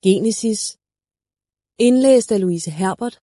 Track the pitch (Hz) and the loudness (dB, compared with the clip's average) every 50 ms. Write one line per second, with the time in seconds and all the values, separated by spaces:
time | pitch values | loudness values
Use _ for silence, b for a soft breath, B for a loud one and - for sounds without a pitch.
0 | _ 196 190 196 175 226 214 - - 226 214 208 - - - _ _ _ _ _ | _ 2 0 2 0 -2 -4 -4 -4 -4 -4 -4 -8 -12 -14 _ _ _ _ _
1 | _ _ _ _ _ _ _ _ _ _ _ _ _ _ _ _ 233 240 247 254 | _ _ _ _ _ _ _ _ _ _ _ _ _ _ _ _ 2 2 4 4
2 | 262 269 262 247 226 - 226 202 190 185 175 170 160 175 156 156 190 190 180 - | 4 4 4 4 2 0 -2 -2 0 -2 -2 -4 -6 -10 -8 -6 -6 -6 -4 -6
3 | 240 240 - _ | -8 -12 -12 _